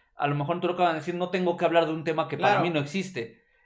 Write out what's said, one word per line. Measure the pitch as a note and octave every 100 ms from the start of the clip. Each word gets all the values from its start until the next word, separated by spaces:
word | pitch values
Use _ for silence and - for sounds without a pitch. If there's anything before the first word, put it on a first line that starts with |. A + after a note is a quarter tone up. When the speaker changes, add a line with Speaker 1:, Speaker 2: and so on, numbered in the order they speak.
| _ -
Speaker 1:
a | C#3+
lo |
mejor | C#3+ C#3+ F3
en |
Toluca | F3+ F3
van | F3+
a | D#3+
decir, | D#3
"No | F3 F3+
tengo | F#3 F3+ F3
que |
hablar | E3+ E3+ D#3
de |
un | D#3+
tema | D#3+ D#3+ D3
que | C#3+
para | G3
Speaker 2:
Claro. | G3+
Speaker 1:
mí | E3+
no | D#3
existe". | C#3 G3 F#3+ - A#2 - _ _